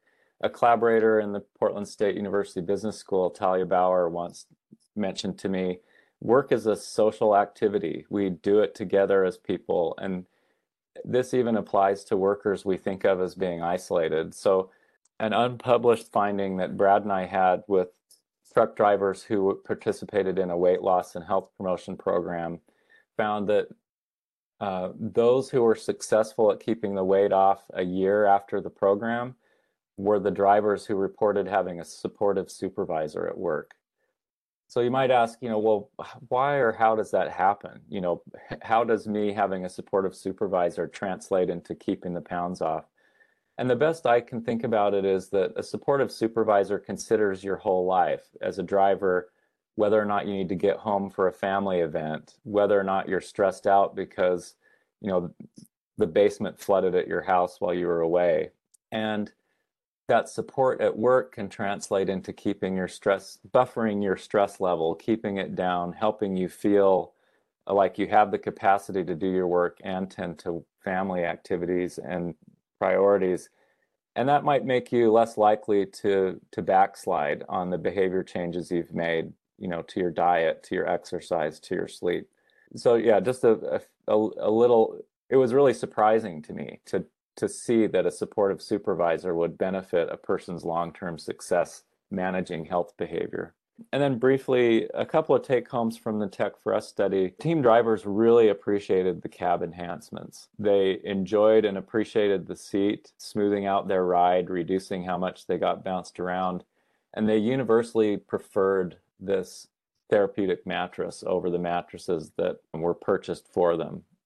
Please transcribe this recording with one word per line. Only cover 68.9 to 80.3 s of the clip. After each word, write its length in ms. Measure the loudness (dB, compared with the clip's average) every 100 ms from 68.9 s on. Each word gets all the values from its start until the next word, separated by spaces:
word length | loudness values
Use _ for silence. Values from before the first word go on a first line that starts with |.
| -4 -4
to 100 | -4
do 140 | -2
your 180 | 0 0
work 320 | 2 0 -4 -8
and 260 | -6 -8
tend 260 | -8 -10 -8
to 260 | -8 -10 -12 _
family 400 | -6 -4 -4 -4
activities 760 | -4 -6 -6 -4 -2 -2 -2 -6
and 380 | -8 -6 -6 -10 _ _ _ -4
priorities. 720 | 0 2 4 4 2 -2 -6 _ _ _ _ _ _ -4
And 100 | 0
that 160 | 2
might 220 | 2 0 2
make 260 | -2 0
you 220 | 2 4
less 240 | 4 4 2
likely 480 | 4 2 2 0 0
to, 560 | -4 0 2 0 -4 -10
to 100 | -6
backslide 840 | 2 4 4 0 -4 -2 -2 -4 -6
on 220 | -6 -4
the 80 | -4
behavior 460 | -2 0 0 -2
changes 460 | -4 -6 -6 -6 -4
you've 240 | -4 -4
made, 380 | -4 -2 -2 -4 -10 _ -12
you 100 | -8
know, 140 | -8
to 160 | -8 -4
your 100 | -2
diet, 500 | 0 2